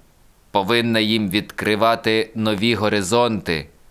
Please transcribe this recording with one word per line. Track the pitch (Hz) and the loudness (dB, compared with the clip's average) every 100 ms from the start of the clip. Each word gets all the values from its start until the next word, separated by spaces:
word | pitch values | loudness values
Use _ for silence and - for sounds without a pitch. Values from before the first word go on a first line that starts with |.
| - _ _ _ _ | -20 _ _ _ _
Повинна | 101 95 117 117 113 | -2 2 0 2 0
їм | 107 113 101 | 2 0 0
відкривати | 101 - - 104 107 113 117 113 110 107 113 | -2 -4 -6 -2 2 2 2 0 0 -2 -4
нові | 110 104 113 107 | -2 0 0 0
горизонти, | 104 104 87 117 120 107 - 80 67 - - | 0 0 0 2 2 -2 -4 -6 -6 -18 -20